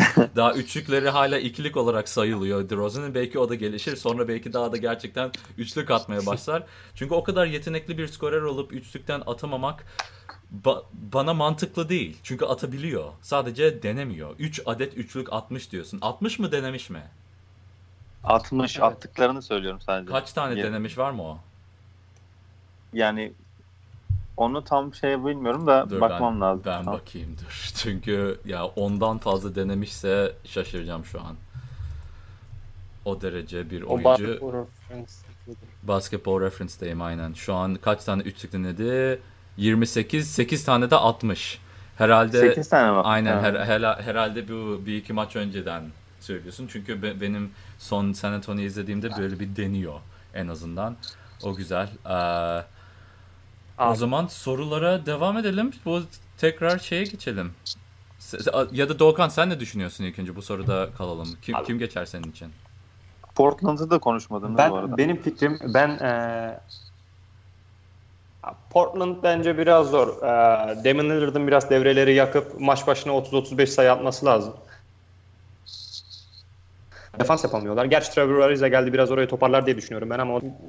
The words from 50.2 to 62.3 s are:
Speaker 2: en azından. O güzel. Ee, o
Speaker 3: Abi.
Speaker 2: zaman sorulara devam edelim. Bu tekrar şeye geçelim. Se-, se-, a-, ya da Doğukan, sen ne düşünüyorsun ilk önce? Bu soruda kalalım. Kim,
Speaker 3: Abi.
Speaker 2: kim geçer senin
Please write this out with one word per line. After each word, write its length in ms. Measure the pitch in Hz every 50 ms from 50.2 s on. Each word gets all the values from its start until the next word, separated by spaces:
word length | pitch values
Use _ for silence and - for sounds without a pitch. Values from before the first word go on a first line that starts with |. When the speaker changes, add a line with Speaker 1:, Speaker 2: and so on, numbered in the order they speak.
| - - -
Speaker 2:
en 140 | - 92 87
azından. 480 | 85 78 85 82 85 90 101 113 120 117 - - - - - - - - -
O 120 | 101 98
güzel. 340 | 90 95 80 90 90 98 101 101 - -
Ee, 40 | - 92 90 87 87 85 85 85 85 85 85 85 - - - - - - - - - - - - - - - - - - - - - - -
o 40 | 127
Speaker 3:
Abi. 140 | 120 117 110
Speaker 2:
zaman 300 | 120 120 131 147 170 175
sorulara 800 | - - - 135 131 131 147 151 151 156 160 175 185 185 156
devam 320 | 151 151 143 165 190 202 226
edelim. 340 | 226 208 190 196 226 269 262 - -
Bu 160 | - 170 175 170 165 - - - - - -
tekrar 420 | - 160 160 160 170 165 175 180
şeye 240 | - - 175 175 202
geçelim. 480 | 202 214 196 - - 113 95 92 87 87 - - - - - - - - - - - - -
Se-, 180 | - - - -
se-, 140 | - -
a-, 160 | - 135 131 -
ya 180 | - 135 139 139
da 100 | 156 139
Doğukan, 300 | 156 156 156 160 180 156
sen 200 | 156 - 165 185
ne 100 | 180 139
düşünüyorsun 440 | 120 - - 104 92 90 - - 101
ilk 160 | 92 90 -
önce? 160 | 92 90 90
Bu 60 | 98
soruda 480 | 95 - 104 92 95 - 98 95 95 - - -
kalalım. 300 | 98 90 85 82 82 85 82 82
Kim, 140 | - - 117
Speaker 3:
Abi. 100 | - 65
Speaker 2:
kim 140 | - 117 120
geçer 260 | 120 113 - 92 87
senin 260 | - - 87 82 80